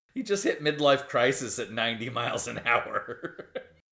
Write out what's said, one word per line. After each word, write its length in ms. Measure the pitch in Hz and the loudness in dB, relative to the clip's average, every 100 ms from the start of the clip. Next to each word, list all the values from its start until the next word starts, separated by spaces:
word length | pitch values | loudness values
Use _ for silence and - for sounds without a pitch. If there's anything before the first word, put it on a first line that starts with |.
| _ | _
He 80 | 262 | -8
just 220 | 226 196 | -2 0
hit 180 | 277 - | 2 0
midlife 460 | 151 147 143 139 - | 0 4 6 4 4
crisis 500 | 131 127 131 120 98 | 2 4 2 -2 -6
at 140 | 101 | -6
ninety 360 | 113 113 113 117 | -2 -2 -2 -4
miles 380 | 117 120 - 123 | -4 -2 -4 -4
an 140 | 110 | -4
hour. 840 | 117 120 110 107 - - - - - | 2 2 2 -6 -6 -8 -10 -12 -12
<laughs> 120 | 262 - _ _ | -12 -14 _ _